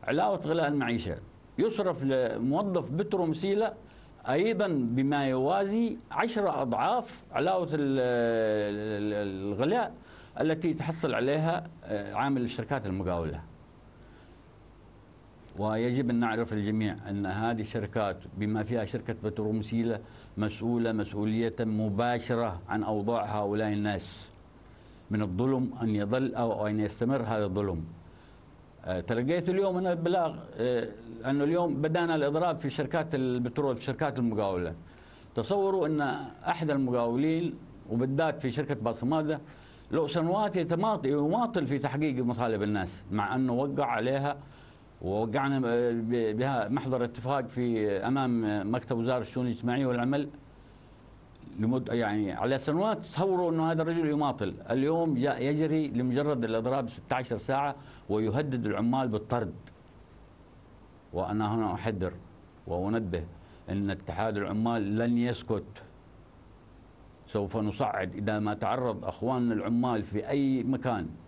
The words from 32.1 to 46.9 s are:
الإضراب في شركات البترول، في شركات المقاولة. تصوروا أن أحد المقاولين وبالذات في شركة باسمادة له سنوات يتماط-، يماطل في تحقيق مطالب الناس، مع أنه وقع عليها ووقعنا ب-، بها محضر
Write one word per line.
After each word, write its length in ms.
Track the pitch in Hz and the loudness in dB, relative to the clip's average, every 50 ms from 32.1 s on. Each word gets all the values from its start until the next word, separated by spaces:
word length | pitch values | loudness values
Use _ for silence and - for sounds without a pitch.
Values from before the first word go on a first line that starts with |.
| 165 | 2
الإضراب 420 | 156 143 139 143 156 170 175 160 165 | 2 2 2 2 2 2 2 0 0
في 120 | - 139 | -2 -4
شركات 460 | 131 - 147 131 - 170 151 160 160 | -2 -2 -4 0 0 -2 -2 0 0
البترول، 600 | 135 131 127 123 123 123 123 - - 143 139 127 | 0 0 0 0 0 -2 -2 0 0 0 0 0
في 80 | 117 - | 0 -2
شركات 360 | - 131 - 156 147 - 127 | -6 -2 -2 -2 -2 0 0
المقاولة. 540 | 123 117 113 104 104 98 95 90 87 82 82 82 - - - - - - - - - - - | 0 2 2 2 2 2 2 0 -2 -2 -4 -8 -14 -18 -20 -20 -20 -20 -20 -20 -20 -8 -4
تصوروا 520 | - 110 - 196 202 196 196 196 190 160 151 | -4 -2 0 2 2 2 2 2 2 2 2
أن 140 | 156 151 143 135 - 147 139 - - - - 165 | 2 0 0 0 -2 -4 -6 -10 -12 -6 -2 -2
أحد 220 | 175 170 160 151 | -2 0 0 0
المقاولين 840 | 143 139 135 127 123 123 120 117 117 127 143 156 160 165 175 165 - - - - - - - - | 2 2 2 2 2 2 2 2 2 2 2 2 2 2 0 -2 -4 -6 -14 -18 -18 -18 -8 -4
وبالذات 520 | 107 117 123 131 135 139 165 160 151 - | 0 0 2 2 2 2 2 2 0 0
في 100 | - 131 | -2 -2
شركة 240 | 113 143 147 135 143 | -2 -2 -2 -2 -2
باسمادة 640 | 110 107 117 113 113 - 123 151 160 156 147 156 143 - - - - - - - - - - | 0 0 -2 -2 0 0 0 2 2 2 0 -2 -4 -4 -12 -20 -20 -20 -20 -20 -20 -10 -2
له 160 | - 151 160 143 | 0 0 0 2
سنوات 480 | 147 170 160 165 180 208 214 208 - | 0 0 2 2 2 2 2 0 0
يتماط-، 500 | 185 165 165 170 165 196 220 220 170 139 | 0 0 0 0 2 2 2 0 2 2
يماطل 600 | 135 143 147 143 151 175 226 240 233 233 185 151 123 | 2 2 4 4 4 4 2 2 2 0 0 0 0
في 120 | 143 139 | 0 0
تحقيق 460 | 139 139 131 143 151 156 131 123 127 | 0 0 0 2 0 0 2 2 0
مطالب 380 | 120 123 110 123 117 110 104 104 | 0 2 2 2 0 2 2 2
الناس، 400 | 104 104 101 92 87 - - - - | 2 2 0 0 -2 -6 -12 -10 -4
مع 240 | 98 107 104 98 117 | -2 0 0 0 2
أنه 180 | 127 131 127 120 | 2 2 2 2
وقع 320 | 120 139 143 139 139 143 | 2 0 0 0 0 0
عليها 520 | 120 120 110 110 127 135 139 139 143 143 143 - - - - - - - - - - - - | 0 2 0 2 2 0 2 0 0 -2 -4 -8 -18 -20 -20 -20 -20 -20 -20 -20 -20 -16 -8
ووقعنا 580 | - 87 98 107 110 117 104 - 139 139 139 135 | -4 -2 0 0 0 0 0 0 2 2 2 2
ب-، 800 | 131 117 117 120 120 120 117 117 113 113 120 120 113 110 107 110 | 2 2 2 4 4 2 2 0 0 0 2 2 2 2 2 2
بها 320 | 127 135 139 123 104 104 | 0 2 2 0 0 0
محضر 340 | 123 139 - 131 | 0 -2 0 0